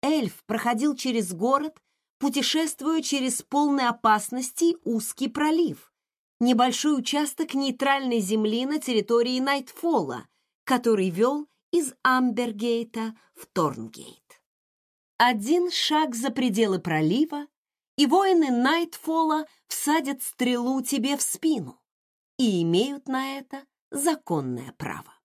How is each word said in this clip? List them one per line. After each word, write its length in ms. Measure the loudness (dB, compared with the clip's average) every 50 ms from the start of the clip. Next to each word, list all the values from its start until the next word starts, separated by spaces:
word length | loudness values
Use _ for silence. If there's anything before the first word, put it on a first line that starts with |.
| 0
Эльф 380 | 0 0 0 0 -2 -6 -10 _
проходил 500 | _ -6 -2 0 0 0 2 0 0 0
через 380 | 0 -2 -2 0 0 -2 -2 -4
город, 480 | -2 0 2 2 2 0 -2 -8 -12 _ _ _ _ _ _ _ _
путешествуя 800 | -2 -2 0 0 -2 0 0 0 0 -2 -4 -4 -4 -2 -2 0
через 400 | -2 0 -2 0 0 -2 -2 -4
полный 460 | -8 _ 0 2 2 2 2 2 0 0
опасностей 880 | -2 0 _ 2 2 4 2 -4 -6 -6 -6 -6 -4 0 2 2 2 0 _
узкий 440 | -2 -2 -2 -2 -4 -6 -4 -6 -4
пролив, 640 | -2 0 0 2 2 2 2 0 -2 -6 -14 _ _ _ _ _ _ _ _ _ _ _
небольшой 600 | 2 4 4 4 4 2 2 0 0 0 0 0
участок 560 | -2 -2 -2 0 -2 -2 -2 -6 -6 -4 -2
нейтральной 640 | -2 -2 -2 -2 0 2 2 2 2 0 0 0 0
земли 480 | 0 0 0 0 0 0 0 -2 -2 -2
на 100 | -4 -4
территории 600 | -2 0 0 0 2 2 2 2 2 2 0 -2
Найтфолла, 880 | 0 0 -2 -2 -4 -8 -16 -4 -2 0 2 2 0 -2 -6 -10 -12 _ _ _ _ _ _ _ _
который 460 | 0 0 2 4 2 2 4 2 0
вёл 380 | 2 2 2 2 2 0 -6 _ _ _ _ _
из 240 | -2 0 0 -2 -8 _ _
Амбергейта 1120 | 2 2 4 2 0 0 0 -2 -4 -4 -4 -2 0 0 0 -2 -6 _ -8 -8 -8 -8 _ _ _ _
в 140 | -20 -20 _
Торнгейт. 760 | _ -2 0 0 -2 -4 -12 -14 -14 -18 -20 -20 -20 _ _ _ -20 _ _ _ _ _ _ _ _ _ _ _ _ _ _ _ _ _
Один 540 | 2 2 2 0 0 0 2 2 2 0
шаг 420 | -2 -2 -2 0 0 0 0 0 -2
за 160 | -4 -4 -4
пределы 480 | -2 0 0 0 2 2 2 2 2 -2
пролива, 720 | -2 0 0 2 2 2 2 2 0 0 -2 -10 -10 -12 _ _ _ _ _ _ _ _ _ 0
и 80 | 2
воины 460 | 4 4 4 4 6 4 4 4 4
Найтфолла 960 | 2 2 2 2 2 2 0 -2 -6 -12 -6 -4 0 0 2 2 0 0 -2 -6 _ _ _ _
всадят 540 | -10 -6 -2 0 0 0 0 -2 -6 -6
стрелу 640 | -8 -14 -4 _ 0 0 0 0 0 0 -2 -2 -2
тебе 340 | -2 -2 -2 0 0 -2 -2
в 60 | -2
спину 580 | -4 -6 -2 0 0 0 0 -2 -8 -14 _ _ _ _ _ _ _ _ _ _ _ _ _
и 240 | 0 2 2 2
имеют 460 | 2 2 4 2 2 2 -2 -8 _ -6
на 300 | -4 -4 -4 -6 -8 -10
это 280 | -12 _ -14 -16 -16 _ _ _ _ _
законное 840 | -8 -2 0 0 0 0 _ -4 -4 -2 -2 -4 -6 -8 -10 -14 -14
право. 400 | _ -10 -10 -8 -10 -12 -16 -20 _